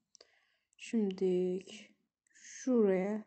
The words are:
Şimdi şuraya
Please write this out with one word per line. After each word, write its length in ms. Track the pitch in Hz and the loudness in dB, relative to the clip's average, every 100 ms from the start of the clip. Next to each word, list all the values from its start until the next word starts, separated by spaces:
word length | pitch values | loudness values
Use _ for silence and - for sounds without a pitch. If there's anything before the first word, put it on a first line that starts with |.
| _ - _ _ _ _ _ _ | _ -20 _ _ _ _ _ _
Şimdi 800 | - 233 196 185 185 180 180 185 - - - _ _ _ _ | -4 -2 -2 0 0 2 0 -4 -8 -20 -20 _ _ _ _
şuraya 920 | - - - 262 240 202 185 196 214 | -20 -20 -8 0 4 4 4 0 -4